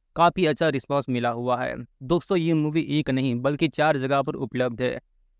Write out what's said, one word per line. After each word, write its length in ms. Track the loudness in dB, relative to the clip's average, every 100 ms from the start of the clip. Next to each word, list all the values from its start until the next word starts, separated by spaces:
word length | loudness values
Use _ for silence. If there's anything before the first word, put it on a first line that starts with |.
| _ 2
काफ़ी 300 | 2 4 0
अच्छा 240 | 2 0
रिस्पॉन्स 400 | 0 -2 -2 0
मिला 200 | -2 -2
हुआ 280 | -2 -2 -2
है। 160 | -2 -6 -12 _
दोस्तों 340 | -2 -2 0 0
ये 160 | 2 2
मूवी 260 | 2 0 0
एक 180 | 0 0
नहीं 240 | 0 0 0
बल्कि 260 | 0 0 0
चार 280 | 2 2 2
जगह 240 | 2 0
पर 140 | 0 -4
उपलब्ध 440 | -4 -2 -2 -2
है, 180 | -4 -4 -10 _ _ _